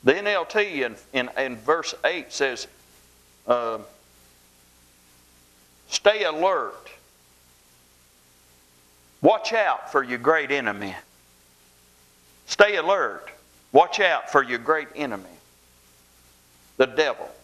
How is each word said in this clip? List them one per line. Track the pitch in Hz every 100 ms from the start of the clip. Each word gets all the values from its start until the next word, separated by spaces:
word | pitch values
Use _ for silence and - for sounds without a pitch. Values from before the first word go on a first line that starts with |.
| 123
The | 170
N | 202
L | 202 160
T | 214 208 151
in, | 123 107 -
in, | 135 123 -
in | 135 117
verse | 117 160 156 - 147
eight | 175 127
says, | - 139 120 - - _ - _ _ _ _ -
uh, | 120 117 110 104 - _ _ _ _ _ _ _ _ _ _ _ _ _ _ _ _ _ _ _
"Stay | - 202 214
alert. | 180 156 185 175 110 - - - _ _ _ _ _ _ _ _ _ _ _ _ _ _ _ _ _ _ _ _ _ _
Watch | 151 214 -
out | 226 190 123 -
for | 147
your | 127 123
great | 127 160 139
enemy." | 139 117 101 101 90 - _ _ _ _ _ _ _ _ _ _ _ _ _ -
Stay | - 208 196
alert. | 156 196 123 90 - - _ _ _
Watch | 135 175 -
out | 185 147 -
for | 143
your | 123 120
great | 117 156 143 -
enemy, | 143 101 90 80 _ _ _ _ _ _ _ _ _ _ _ _ _ -
the | 131
devil. | 127 151 117 - -